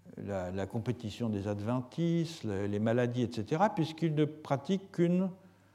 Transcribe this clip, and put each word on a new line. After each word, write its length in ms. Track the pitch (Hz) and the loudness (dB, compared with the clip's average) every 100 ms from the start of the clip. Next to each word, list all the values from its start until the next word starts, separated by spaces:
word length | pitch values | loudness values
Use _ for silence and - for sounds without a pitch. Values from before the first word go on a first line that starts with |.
| - - | -16 -10
la, 340 | 101 98 90 | -4 -4 -4
la 160 | 95 95 | -4 -4
compétition 640 | 117 127 - 107 - 117 | -4 -4 -4 -4 -4 -2
des 180 | 101 101 | 0 -2
adventices, 960 | 101 104 131 123 - 170 170 160 - | -2 -2 -2 -2 -2 2 2 0 -4
le, 240 | 107 95 101 | -4 -2 0
les 140 | 104 | 2
maladies, 420 | 110 120 123 123 | 4 4 2 2
et 100 | 113 | 0
cetera, 400 | 113 104 160 214 | 0 -2 2 2
puisqu'ils 420 | 214 147 - 165 | 2 -2 0 0
ne 100 | 151 | 2
pratiquent 680 | 151 - - 135 - 190 - | 0 0 -2 -2 0 -2 -2
qu'une 400 | - 170 180 185 - - - - | 2 4 4 2 -4 -18 -20 -20